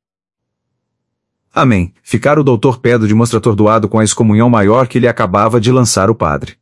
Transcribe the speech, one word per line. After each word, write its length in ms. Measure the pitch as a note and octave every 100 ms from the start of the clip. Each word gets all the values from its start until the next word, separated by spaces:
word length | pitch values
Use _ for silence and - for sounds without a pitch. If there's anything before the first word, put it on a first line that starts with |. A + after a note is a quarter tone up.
| _ _ _ _ _ _ _ _ _ _ _ _ _ _ _
Amém. 380 | - C#3 G2 F2 _
Ficara 380 | - - - D3+
o 20 |
doutor 360 | C3+ A#2 C3+ B2
Pedro 280 | A#2 A#2+ G#2+
de 60 |
Mostra 240 | A2 A2+ A2
atordoado 540 | A#2+ G#2 G#2 A2 G#2
com 80 | A2
a 60 |
excomunhão 440 | G#2+ - A2+ G#2 B2
maior 400 | A#2 G2 A#2+ A#2+
que 100 | B2
lhe 80 | A#2
acabava 540 | A2+ G#2 G2+ A2 A#2+
de 100 | A2
lançar 380 | B2+ A#2+ - G2
o 60 |
padre. 400 | A2+ E2 C#2+ - -